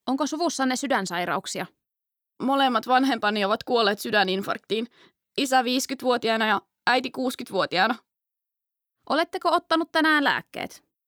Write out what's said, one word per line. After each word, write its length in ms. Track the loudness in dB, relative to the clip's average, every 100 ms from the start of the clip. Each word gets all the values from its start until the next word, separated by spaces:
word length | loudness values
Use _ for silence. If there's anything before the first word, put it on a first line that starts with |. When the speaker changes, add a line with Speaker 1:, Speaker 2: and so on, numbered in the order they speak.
| -6
Speaker 1:
Onko 200 | -2 -2
suvussanne 480 | -2 -2 0 -2 -2
sydänsairauksia? 880 | -2 -2 -2 -4 -2 -4 -4 -10 -10 _ _ _ _ _ _ -6
Speaker 2:
Molemmat 460 | 0 2 2 0 2
vanhempani 580 | 2 2 0 0 0 0
ovat 180 | 0
kuolleet 360 | 0 2 2 0
sydäninfarktiin. 880 | 0 2 2 0 -4 -6 -4 -4 -4 _ -20 _ _ -4
Isä 260 | 2 2
viisikymmentävuotiaana 840 | 2 -2 -2 -4 0 0 0 0 2
ja 140 | 0 _ _ 0
äiti 240 | 0 0
kuusikymmentävuotiaana. 840 | -4 -4 -4 -6 -2 0 2 0 0 _ _ _ _ _ _ _ _ _ _ -2
Speaker 1:
Oletteko 400 | -2 0 -2 0
ottanut 400 | 0 0 -2 0
tänään 320 | 0 2 2
lääkkeet? 600 | 2 -2 -4 -12 -12 -14 _ _